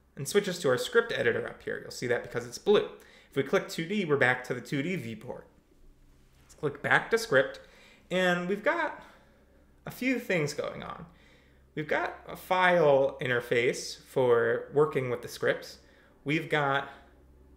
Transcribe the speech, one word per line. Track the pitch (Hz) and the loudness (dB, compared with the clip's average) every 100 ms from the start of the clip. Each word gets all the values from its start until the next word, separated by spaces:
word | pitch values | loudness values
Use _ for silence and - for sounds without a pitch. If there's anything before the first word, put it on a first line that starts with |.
| _ - | _ -10
and | 135 | -2
switches | 208 196 175 | 0 0 0
to | 139 | 0
our | 127 | 0
script | 247 226 - | 2 0 2
editor | 127 120 117 113 | 0 0 0 -4
up | - | -10
here. | - 107 | -8 -8
You'll | - | -10
see | - 123 | -8 -2
that | 120 | -2
because | - 123 120 | -4 -8 -8
it's | - | -4
blue. | - 208 - - - - - | 2 2 2 -8 -20 -20 -6
If | 143 | -4
we | |
click | 131 190 185 | 0 0 -2
two | - 165 | -6 -4
D, | 208 | -2
we're | 170 139 | 2 4
back | 123 127 - | 4 2 -4
to | |
the | 123 | -8
two | - 143 | -4 -4
D | 156 185 | -2 -6
viewport. | 117 107 120 - - _ _ _ - - - _ _ _ | -8 -12 -12 -14 -16 _ _ _ -20 -20 -20 _ _ _
Let's | - - | -20 -6
click | 147 143 | -6 -4
back | 123 143 - | 2 2 2
to | - | -2
script, | - 135 143 - - - - - - | 4 4 4 -2 -20 -20 -20 -20 -4
and | 180 180 175 180 | 0 2 2 -2
we've | 202 | -2
got | 277 330 294 - - - - _ _ _ _ _ - | 0 0 -2 -8 -18 -20 -20 _ _ _ _ _ -14
a | |
few | - 254 240 | -4 -2 -2
things | - 180 147 | 0 -2 -2
going | - - - | -4 -6 -8
on. | - - - - - - _ _ _ | -12 -12 -16 -20 -20 -20 _ _ _
We've | - 151 | -10 -4
got | 294 349 - - | -2 -4 -8 -14
a | 160 | -12
file | - 185 180 175 147 135 135 - | -2 4 6 6 6 6 4 -2
interface | 139 120 - 123 123 170 - - | -2 -2 2 2 2 0 -6 -12
for | - 135 127 117 117 123 - | -6 0 4 4 4 0 0
working | 143 151 139 127 | 2 2 0 -2
with | 120 | -4
the | - | -8
scripts. | - 123 - - - - - _ _ 139 | -2 -2 -2 -6 -20 -20 -20 _ _ -2
We've | 160 147 | -2 0
got | 151 143 139 - - - - - - - | 0 2 0 -2 -12 -20 -20 -20 -20 -20